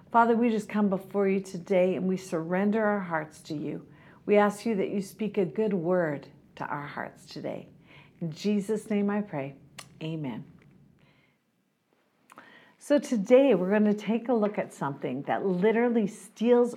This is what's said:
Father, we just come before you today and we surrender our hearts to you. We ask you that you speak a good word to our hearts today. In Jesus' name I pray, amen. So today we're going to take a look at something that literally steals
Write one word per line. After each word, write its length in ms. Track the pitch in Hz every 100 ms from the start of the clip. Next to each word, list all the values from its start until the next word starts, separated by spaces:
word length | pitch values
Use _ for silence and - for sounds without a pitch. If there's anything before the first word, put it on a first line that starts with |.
| -
Father, 280 | 233 233 226
we 120 | 240
just 200 | 220 202
come 180 | 208 208
before 400 | 185 - 196 196
you 140 | 196
today 540 | 190 180 170 190 185 180
and 120 | 185
we 80 | 185
surrender 640 | - 170 165 180 208 220
our 200 | 214 208
hearts 400 | 180 165 156 -
to 140 | - 151
you. 300 | 147 170 - - - - -
We 120 | 208
ask 280 | 208 202 233
you 80 | 208
that 140 | 185
you 120 | 208
speak 360 | 196 - 214 208
a 60 |
good 300 | 185 - 220
word 560 | 202 160 185 165 143 - - _ -
to 100 | -
our 220 | 147 143
hearts 400 | - - - -
today. 400 | - 139 107 - - - - - -
In 120 | 170
Jesus' 580 | 151 202 208 196 214 214
name 220 | 208 202
I 100 | 208
pray, 320 | 208 151 139 139 - - - -
amen. 420 | 160 160 143 113 143 - - _ _ _ _ _ _ _ _ _ _ _ _ _ _ _ _ - - - - _
So 180 | - 285
today 560 | 294 233 190 247 277
we're 160 | 202 180
going 140 | 214
to 100 | 208
take 340 | 208 - 233 233
a 60 |
look 240 | 240 208 208
at 160 | -
something 480 | - 143 143 151 127 143
that 180 | 110 196
literally 600 | 180 208 226 240 233 202
steals 680 | - - - 226 240 240